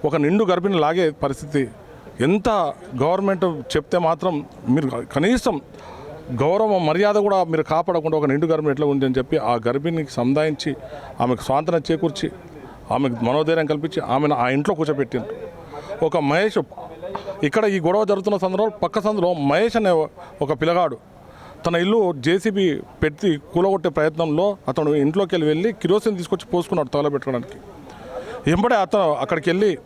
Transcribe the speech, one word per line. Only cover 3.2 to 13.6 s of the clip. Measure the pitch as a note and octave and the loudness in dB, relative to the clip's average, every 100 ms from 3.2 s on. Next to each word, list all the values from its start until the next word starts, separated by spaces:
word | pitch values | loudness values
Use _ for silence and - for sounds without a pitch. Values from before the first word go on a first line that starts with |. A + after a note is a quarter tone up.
| G3 F#3 F3+ | 0 0 0
చెప్తే | D3+ A#2+ D#3 - F3+ | -2 -4 -4 0 0
మాత్రం | E3 E3 F#3 D3+ - - A#2 | 2 0 -2 -2 -6 -10 0
మీరు | C#3 C#3 | 0 0
కనీసం | A#2+ A#2 - F#3+ B3+ B3+ D#3 - - - - - - - B2 | -6 -4 0 2 2 2 -2 -8 -20 -18 -16 -16 -16 -10 -2
గౌరవ | C#3+ G3 A3 G3 | 0 2 2 2
మర్యాద | D#3 E3 G#3 G#3 | 2 2 4 4
కూడా | G3+ F#3+ | 4 2
మీరు | F3 D#3+ | 2 0
కాపాడకుండా | D3+ D#3+ F3 E3+ D#3 D#3 | 2 0 2 0 0 0
ఒక | D3 | 2
నిండు | C#3 D#3+ | 2 2
గర్భిణి | D#3 D3+ | 2 2
ఎట్లా | C#3 D3 | 2 2
ఉంది?" | C#3 C3+ | 2 2
అని | B2+ | 0
చెప్పి | B2+ D#3 | 0 0
ఆ | B2 A#2+ A2+ | 2 0 0
గర్భిణికి | C3+ D#3+ E3 C#3+ | -2 -2 -4 -4
సంధాయించి | - B2 C#3+ D#3 D3 D#3 C3 - - - - | -2 2 2 0 -2 -4 -6 -10 -14 -14 -2
ఆమెకు | B2 A#2+ | 0 0
సాంత్వన | - C3+ D#3+ E3+ - | 0 0 2 -2 0
చేకూర్చి | D#3+ E3 - - - - - - - - | 0 0 -2 -6 -8 -18 -18 -18 -18 -4
ఆమెకు | B2 C3+ A#2 | 0 0 0
మనోధైర్యం | A#2 C#3+ D#3 E3 | 0 2 2 0